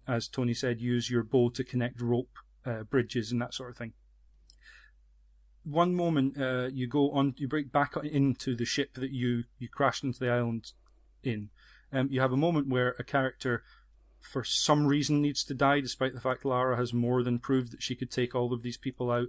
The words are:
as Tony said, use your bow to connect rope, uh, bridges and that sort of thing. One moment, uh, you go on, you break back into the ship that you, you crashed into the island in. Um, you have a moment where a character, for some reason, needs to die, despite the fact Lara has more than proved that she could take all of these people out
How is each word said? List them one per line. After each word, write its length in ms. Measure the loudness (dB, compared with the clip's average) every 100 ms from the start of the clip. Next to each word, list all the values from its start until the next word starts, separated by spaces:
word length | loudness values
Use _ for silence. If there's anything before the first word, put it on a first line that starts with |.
| -2
as 220 | -2 -2
Tony 240 | -2 0
said, 240 | 0 -2 -2
use 300 | 0 0 2
your 120 | 0
bow 260 | 2 4 4
to 140 | 0
connect 380 | -4 -2 -2 -2
rope, 340 | 0 0 -2 -10 -20 _ -8
uh, 160 | -8
bridges 500 | 0 0 0 -2 -2
and 80 | -2
that 140 | -4
sort 160 | -8 -12
of 60 | -12
thing. 160 | -14 -14 _ _ _ _ -20 -20 -20 -20 -20 _ _ _ _ _ _ _
One 300 | -2 2 2
moment, 440 | 2 2 2 2 0
uh, 280 | -2 0 -2
you 140 | -4 0
go 240 | 2 4
on, 220 | 4 2 0
you 100 | -2
break 220 | -2 0
back 220 | 0 0 -2
into 580 | -2 2 2 2 -2
the 100 | -2
ship 300 | -2 -2 -2
that 160 | -4 -6
you, 340 | -2 0 0 -4 -10
you 100 | -8
crashed 340 | 0 0 0
into 140 | -4 -2
the 100 | 0
island 420 | 2 0 -2 -8 -20 _ _ _ _
in. 280 | -6 -4 -8 -16 -20 -20 _
Um, 160 | -2 0
you 100 | 2
have 120 | 2
a 40 | 2
moment 300 | 2 2 0
where 260 | 0 0 -2
a 60 |
character, 580 | -2 0 0 -2 -2 -2 -4 -20 _ _ _ _
for 240 | -10 -6
some 420 | -2 0 4 4 4
reason, 340 | 2 2 2
needs 240 | 0 -2
to 100 | -4
die, 260 | 0 2 2
despite 340 | -2 -2 -4
the 60 | -2
fact 240 | -4 -2 0
Lara 300 | 0 2 0
has 180 | 0
more 280 | 0 2 2
than 160 | 2 0
proved 340 | 0 0 0
that 100 | -6
she 120 | -8
could 160 | -6 -6
take 240 | -2 -2
all 180 | -2 -2
of 80 | -4
these 160 | -6 -8
people 320 | -8 -4 0
out 180 | 0